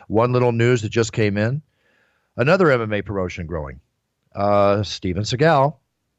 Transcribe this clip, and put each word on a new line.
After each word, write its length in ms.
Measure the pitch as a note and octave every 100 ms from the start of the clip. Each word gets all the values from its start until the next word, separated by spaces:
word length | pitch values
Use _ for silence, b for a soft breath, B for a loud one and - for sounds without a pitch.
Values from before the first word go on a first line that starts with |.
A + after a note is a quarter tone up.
| B
One 260 | G2+ B2
little 180 | B2 B2
news 300 | A#2 A#2 B2
that 80 | G#2
just 240 | A#2+ A2+
came 240 | - G#2+ G2+
in. 240 | A2 C#3+ - _ _ _ _ _ _ -
Another 360 | B2+ F#3+ E3+
M 100 | B2+
M 100 | A2
A 80 | G#2
promotion 420 | G2 G2 F2+ - D#2+
growing. 340 | E2 C#2+ C2 _ _ _ _ _
Uh, 480 | - G2+ G2+ G2+ G2+
Steven 400 | G2+ - F#2+ F2
Seagal 520 | G#2+ A#2 D#3 D3 C#3 - _ _ _